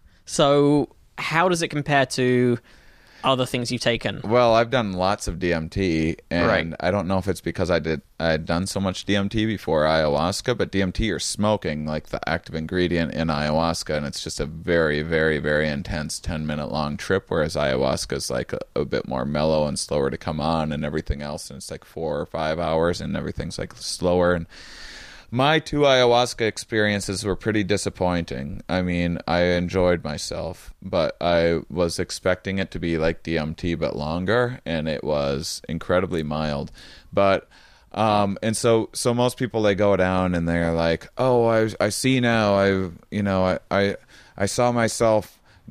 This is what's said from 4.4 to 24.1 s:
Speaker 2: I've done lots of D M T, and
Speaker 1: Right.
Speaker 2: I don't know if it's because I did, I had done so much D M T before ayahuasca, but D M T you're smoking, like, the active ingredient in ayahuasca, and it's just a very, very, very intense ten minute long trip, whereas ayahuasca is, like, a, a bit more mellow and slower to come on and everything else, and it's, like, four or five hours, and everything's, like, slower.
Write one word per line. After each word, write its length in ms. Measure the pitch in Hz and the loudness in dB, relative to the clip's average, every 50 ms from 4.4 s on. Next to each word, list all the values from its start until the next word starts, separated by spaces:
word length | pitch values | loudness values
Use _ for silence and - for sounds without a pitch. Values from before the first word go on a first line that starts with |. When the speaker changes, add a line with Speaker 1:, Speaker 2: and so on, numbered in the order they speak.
| 123 117 113 | 6 6 6
Speaker 2:
I've 160 | 113 117 117 | 4 4 2
done 240 | 127 131 113 101 95 | 0 -2 -2 -2 -2
lots 340 | 90 92 95 104 - - - | 0 0 0 0 -2 -4 -6
of 100 | 90 80 | -6 -2
D 140 | - 87 85 | 0 0 0
M 160 | 82 80 80 | 0 -2 -4
T, 480 | - 98 98 92 80 80 80 80 80 - - - | -2 -2 0 2 2 2 2 0 -2 -4 -6 -4
and 160 | 85 87 85 | -2 0 2
Speaker 1:
Right. 280 | 98 104 92 76 82 78 - | 2 2 2 0 -2 -6 -4
Speaker 2:
I 100 | - 87 | -2 0
don't 160 | 95 101 87 | 0 0 0
know 120 | 87 98 95 | 0 -2 -2
if 100 | 90 98 | -2 -2
it's 140 | 87 - - | -4 -4 -4
because 280 | 85 82 - 95 82 | -6 -4 -2 0 0
I 80 | 90 82 | 0 0
did, 220 | 76 80 80 71 - _ _ - | 0 0 -2 -4 -4 _ _ -4
I 120 | 80 82 | 0 0
had 160 | 80 78 80 | 0 0 0
done 200 | 85 85 85 95 | -2 -2 -2 -2
so 140 | 95 - 98 | -4 -4 -2
much 240 | 95 95 92 - - | -2 -2 -4 -4 -2
D 100 | - 101 | 0 0
M 140 | 101 98 101 | 0 0 0
T 160 | - 113 110 | -2 -2 -2
before 400 | 110 107 92 - - 82 78 76 | -2 -2 -4 -2 0 2 2 4
ayahuasca, 720 | 78 80 80 78 76 71 71 76 87 98 - - - - | 4 4 4 2 2 2 2 0 0 -2 -2 -2 -2 -2
but 140 | - 95 - | -2 -2 -2
D 100 | - 98 | 0 0
M 100 | 98 92 | 0 0
T 140 | 87 - 117 | 0 -2 -2
you're 140 | 110 90 71 | -2 -2 -2
smoking, 640 | - - - - 101 107 107 101 - 85 76 76 76 | -4 -4 -4 0 0 2 2 0 0 -4 -4 -4 -4
like, 220 | 76 78 78 - | -4 -4 -6 -6
the 200 | - - - - | -6 -8 -6 -2
active 280 | - 80 85 - - 85 | -2 -2 -4 -4 -6 -8
ingredient 580 | 80 78 80 92 90 90 87 87 85 82 78 - | -8 -6 -2 0 2 2 2 2 0 0 -2 -2
in 160 | 76 80 82 | -2 -2 -2
ayahuasca, 680 | 78 73 76 76 76 80 82 82 80 - - - 78 | 0 0 0 0 0 2 2 0 0 -2 -4 -4 -4
and 120 | 76 73 | -4 -4
it's 180 | 71 - - - | -4 -8 -8 -10
just 160 | 80 - - | -8 -6 -6
a 60 | 76 | -6
very, 560 | 71 80 82 82 85 87 82 82 76 73 73 76 | -8 -8 -8 -2 2 2 4 4 4 2 0 -2
very, 360 | 82 82 80 78 80 78 73 | 0 0 2 2 2 2 2
very 300 | 73 73 76 76 78 78 | 0 0 2 2 2 0
intense 500 | 73 71 69 - - 80 76 - - - | -2 -4 -4 -4 -4 -4 -4 -6 -8 -8
ten 280 | - - 87 78 78 | -6 -6 -6 -4 -4
minute 260 | 76 76 76 73 52 50 | -4 -4 -6 -6 -6 -4
long 240 | 76 76 73 73 | -4 -4 -4 -4
trip, 300 | - - - 95 98 - - | -6 -4 -2 -2 -2 0 -2
whereas 280 | - 85 76 78 - | -2 0 0 0 0
ayahuasca 600 | 76 73 69 65 65 67 65 - - - - - | 0 0 0 2 2 0 0 0 -2 -4 -4 -6
is, 140 | 67 - - | -6 -4 -4
like, 240 | 62 64 62 - - | -4 -4 -4 -4 -6
a, 60 | - - - - | -8 -8 -6 -4
a 120 | - 76 | -4 -2
bit 200 | 65 69 67 - | -2 -2 -4 -4
more 200 | - 65 65 62 | -4 -4 -4 -4
mellow 400 | 69 73 73 76 80 78 78 76 | -2 -2 0 2 2 2 2 0
and 120 | 73 71 - | 0 -2 -4
slower 300 | - - 78 73 69 69 | -4 -2 0 0 0 0
to 80 | 69 | -2
come 240 | - - 90 78 76 | -4 -6 -6 -4 -2
on 320 | 73 80 82 80 78 78 76 | -2 0 0 0 0 -2 -2
and 100 | 73 76 | -4 -4
everything 380 | 73 76 80 76 - 71 71 | -4 -4 -4 -4 -4 -4 -6
else, 300 | 73 73 73 76 - - | -6 -8 -8 -10 -10 -12
and 80 | - 67 | -14 -14
it's, 120 | - - | -12 -12
like, 140 | 76 71 - | -12 -14 -14
four 340 | - - - 82 78 73 73 | -14 -10 -6 -4 -4 -2 -4
or 60 | 76 | -4
five 340 | - - 82 78 78 80 82 | -4 -4 -4 -2 -2 -2 0
hours, 440 | 85 82 80 80 82 87 90 - 80 | 0 0 2 2 2 2 0 -2 -4
and 160 | 78 80 80 | -6 -4 -4
everything's, 400 | 76 - - - - 82 87 - | -4 -6 -6 -6 -8 -8 -6 -8
like, 160 | - - - | -8 -10 -10
slower. 580 | - - - - - 85 90 | -12 -10 -8 -6 -2 0 2